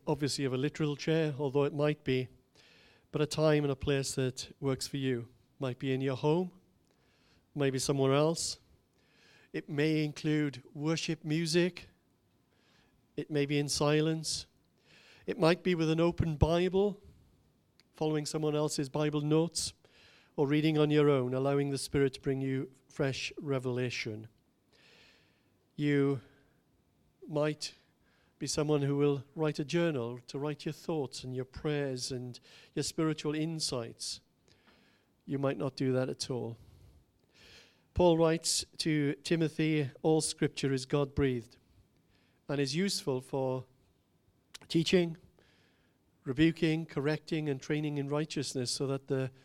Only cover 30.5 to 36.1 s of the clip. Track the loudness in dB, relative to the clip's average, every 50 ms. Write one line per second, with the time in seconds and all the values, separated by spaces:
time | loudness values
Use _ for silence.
30.5 | -6 -6 -8 -8 -8 -8 -6 -6 -4 -4 -4 -6 -8 -10 -10 -8 -6 -8 -8 -8
31.5 | -10 -8 -4 -4 -2 -2 -2 -4 -4 -6 -6 -6 -6 -8 -8 -10 -12 -16 _ -20
32.5 | -20 -20 -16 -10 -6 -4 -4 -4 -2 0 0 0 0 -2 -2 -4 -2 -2 -2 -4
33.5 | -4 -4 -4 -2 -2 -4 -6 -8 -10 -10 -10 -10 -10 -10 _ _ _ _ _ _
34.5 | -20 _ _ _ _ _ _ _ _ _ _ _ _ _ -10 -8 -4 -2 0 -2
35.5 | -2 -2 -4 -6 -4 -2 -2 0 0 0 0 -2